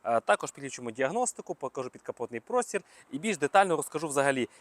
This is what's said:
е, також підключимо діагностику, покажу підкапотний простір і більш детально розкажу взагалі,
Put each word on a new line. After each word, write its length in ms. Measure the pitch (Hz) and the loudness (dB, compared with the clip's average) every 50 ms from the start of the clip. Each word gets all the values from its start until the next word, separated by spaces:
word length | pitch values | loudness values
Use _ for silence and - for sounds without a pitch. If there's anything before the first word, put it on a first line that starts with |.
| - | -2
е, 160 | 113 117 113 | 0 0 2
також 320 | - - 208 - - 143 | 4 4 2 2 2 -6
підключимо 400 | - 151 139 135 - - 123 117 | -8 -10 -12 -10 -10 -8 -8 -8
діагностику, 640 | 113 123 131 139 180 233 254 - - - - - 175 | -2 0 0 0 2 0 -2 -2 -4 -8 -10 -10 -8
покажу 340 | - - 131 - 139 123 127 | -6 -6 -8 -6 -6 -8 -8
підкапотний 500 | - - - - - - 120 107 117 113 | -10 -14 -12 -12 -8 -8 -8 -8 -8 -10
простір 420 | - - 233 247 - - - 196 - _ - - - - | -8 -2 -2 -2 -2 0 -4 -6 -6 _ -20 -20 -18 -12
і 80 | 131 143 | -10 -6
більш 180 | 165 185 196 | -2 -2 -2
детально 380 | 139 147 139 - 196 202 185 165 | 0 0 4 6 6 6 6 4
розкажу 320 | 147 143 - - 151 165 | 0 -2 -4 -6 -6 -4
взагалі, 420 | 156 135 143 139 139 135 131 117 - - - | 0 2 2 4 4 4 2 0 -2 -4 -16